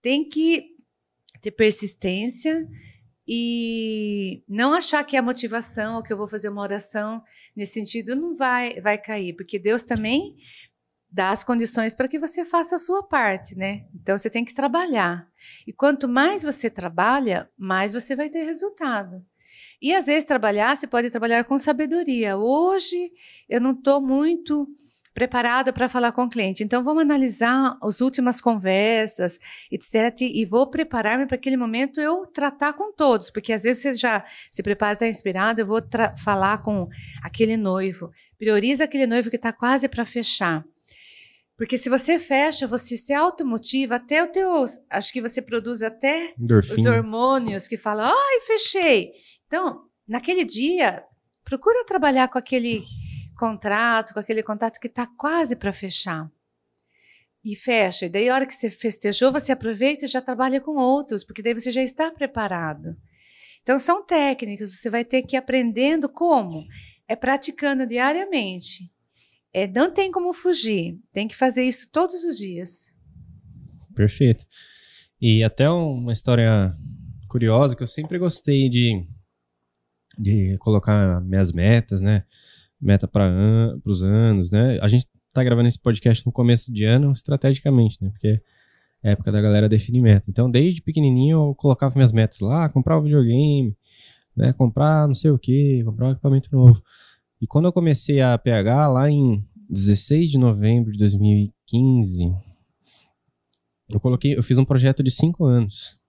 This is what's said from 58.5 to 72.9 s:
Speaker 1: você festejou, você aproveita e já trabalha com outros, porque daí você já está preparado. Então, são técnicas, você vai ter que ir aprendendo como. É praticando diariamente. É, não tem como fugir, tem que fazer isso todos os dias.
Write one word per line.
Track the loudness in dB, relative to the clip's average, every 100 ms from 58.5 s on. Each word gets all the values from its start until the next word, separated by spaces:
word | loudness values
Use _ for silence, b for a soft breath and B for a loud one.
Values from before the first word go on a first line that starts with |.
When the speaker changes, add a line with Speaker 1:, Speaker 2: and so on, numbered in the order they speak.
Speaker 1:
você | -6 -8
festejou, | -6 -8 -4 -4 0 0
você | 0 -2
aproveita | -4 -4 -2 -2 -2
e | -6
já | -6
trabalha | -6 -4 -2 -2
com | -4
outros, | -2 0 0 -2 -8
porque | -8 -8
daí | -6
você | -4 -4
já | -4
está | -4 -4 -6
preparado. | -4 -8 -6 -6 -4 -6 -8 -14 -18 _ b b b b b
Então, | -2 -2
são | 0 -2
técnicas, | 0 0 0 -2 -6 -10 -10
você | -8 -6
vai | -6 -2
ter | -2
que | -2 -6
ir |
aprendendo | -2 -2 -2 0 0 0 -4
como. | -2 2 2 0 -10 -14 B B B _
É | -4
praticando | -2 -2 -4 -6 -4 -2 -4
diariamente. | -2 0 -2 -4 -4 -4 -8 -10 -12 -14 _ _ _ _ _ _
É, | -4 -4
não | 0 0
tem | 0 -2
como | -2 -4
fugir, | -4 -2 -2 -2 -4 -4 -10 _
tem | -8 -8
que |
fazer | 0 0 2
isso | -2 -2 -4
todos | -2 -2 -4
os | -8 -8
dias. | -8 -10 -12 -14 -16